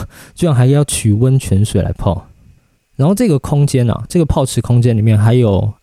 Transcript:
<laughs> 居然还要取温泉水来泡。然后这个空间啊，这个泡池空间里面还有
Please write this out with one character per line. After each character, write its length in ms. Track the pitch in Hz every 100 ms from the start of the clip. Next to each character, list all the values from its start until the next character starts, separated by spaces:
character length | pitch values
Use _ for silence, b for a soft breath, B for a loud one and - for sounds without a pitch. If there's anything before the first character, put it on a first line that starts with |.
| B
<laughs> 180 | B B -
居 100 | 175
然 80 |
还 140 | 123 127
要 160 | 143
取 280 | 147 - 113
温 260 | 104 131 131
泉 260 | - 98 107
水 160 | 104
来 100 | 92
泡。 340 | - 101 - - _ _ _ _ _ _ -
然 120 | 139
后 80 | 202
这 120 | 240
个 100 | 139
空 260 | - 143 143
间 240 | 131 120
啊， 140 | - 117
这 120 | 180
个 60 | 151
泡 200 | 156 135
池 160 | -
空 200 | - 120
间 140 | 120 110
里 60 |
面 160 | 110 104
还 160 | 113
有 400 | 123 113 98 104 -